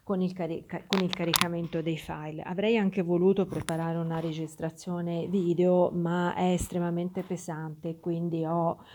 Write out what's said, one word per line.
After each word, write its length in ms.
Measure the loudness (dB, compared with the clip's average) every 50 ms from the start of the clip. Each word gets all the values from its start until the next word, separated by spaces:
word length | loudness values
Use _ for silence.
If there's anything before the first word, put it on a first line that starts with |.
| _
con 160 | -2 0 0
il 140 | 0 0 -2
carica-, 500 | -4 -4 -4 -4 -6 -8 -8 -10 -8 -4
con 160 | -2 0 2 2
il 120 | 0 0
caricamento 680 | -2 -2 0 0 0 0 0 -2 -4 -4 -4 -4 -2
dei 160 | -2 -2 -2
file. 460 | -4 -4 -8 -8 -8 -8 -8 -8 -8 -8
Avrei 340 | -6 -2 0 2 2 4
anche 240 | 4 4 2 2 0
voluto 460 | 0 2 4 4 6 6 6 4 2
preparare 500 | 0 0 -6 -4 -2 -2 -2 0 -2 -2
una 240 | -2 -2 -2 -2 -2
registrazione 1040 | -2 -2 -2 -4 -4 -6 -6 -6 -6 -6 -6 -6 -8 -6 -4 -4 -2 -2 -2 -2 -2 0
video, 640 | 2 2 2 2 4 4 6 6 6 6 6 4 2
ma 420 | 0 0 0 0 2 0 0 0
è 180 | 2 2 2 2
estremamente 680 | 2 0 -2 -4 -2 -2 0 0 -2 -2 -4 -4 -6 -6
pesante, 760 | -4 -6 -8 -6 -8 -8 -6 -6 -8 -10 -8 -8 -8 -8 -6
quindi 460 | -4 -4 -2 -2 -2 -2 -2 -2 -2
ho 340 | 0 0 0 0 0 -2 -4 -8 -20